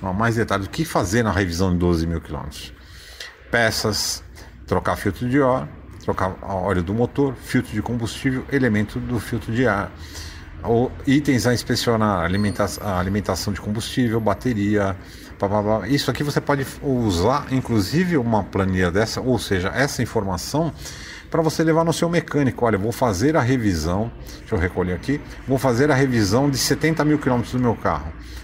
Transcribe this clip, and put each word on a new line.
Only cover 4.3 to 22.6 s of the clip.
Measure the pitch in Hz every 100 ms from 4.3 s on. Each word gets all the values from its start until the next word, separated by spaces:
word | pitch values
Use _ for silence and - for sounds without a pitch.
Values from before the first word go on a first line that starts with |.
| - - - -
trocar | 92 95 90
filtro | 101 - 123
de | 135
ar, | 131 131 147 - - -
trocar | - 98 92 -
óleo | - 98 92 92
do | 87
motor, | 110 120 - 139
filtro | 120 - 127 -
de | 107
combustível, | 101 120 113 - 139 131 -
elemento | 139 127 104 104 127
do | 123 123
filtro | - 117 -
de | 113 123
ar. | 101 90 - - - - - - -
Ou | - 117 127 - -
itens | 135 147 127 120
a |
inspecionar, | 120 - 117 - 113 107 95
alimenta-, | 85 98 104 87 101 -
a | 104 92
alimentação | 92 104 98 92 -
de | 95
combustível, | - 107 - - 120 113
bateria, | 104 98 127 110 101 104 98 95 - - - -
pá, | 98
pá, | 104
pá. | 104 110 92
Isso | 139 -
aqui | 123
você | 147 151
pode | - 143 131 -
usar, | 147 127 113 87 98 143 -
inclusive, | 131 120 113 98 147 185 165
uma | 117 107
planilha | 92 101 95 92 90
dessa, | 90 110 -
ou | 123 120
seja, | - 95 90
essa | - 143 -
informação | 120 117 98 90 - 143 165 - - - - - -
pra | 165
você | 160 156
levar | 160 156
no | 165
seu | - 170
mecânico. | 170 - 147 139 -